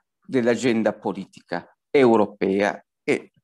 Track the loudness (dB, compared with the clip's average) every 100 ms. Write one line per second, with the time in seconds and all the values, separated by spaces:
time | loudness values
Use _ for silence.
0 | _ _ -6 -2 0 0 0 0 -2 -4
1 | -6 -8 -12 -18 -12 -12 -12 _ _ 2
2 | 4 4 2 -2 -2 0 -2 -4 _ _
3 | -4 -4 -6 _